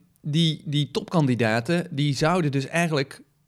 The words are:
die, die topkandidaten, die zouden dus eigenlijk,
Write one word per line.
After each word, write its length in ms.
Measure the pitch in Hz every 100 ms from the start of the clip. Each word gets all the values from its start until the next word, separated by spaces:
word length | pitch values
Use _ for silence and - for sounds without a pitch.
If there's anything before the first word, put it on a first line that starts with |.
| _ _
die, 400 | 151 147 165 151 -
die 260 | 147 135
topkandidaten, 960 | 143 - 180 143 120 113 113 117 170 -
die 260 | 135 147 127
zouden 360 | 156 180 151
dus 160 | 135 135
eigenlijk, 540 | 165 170 151 131 - - _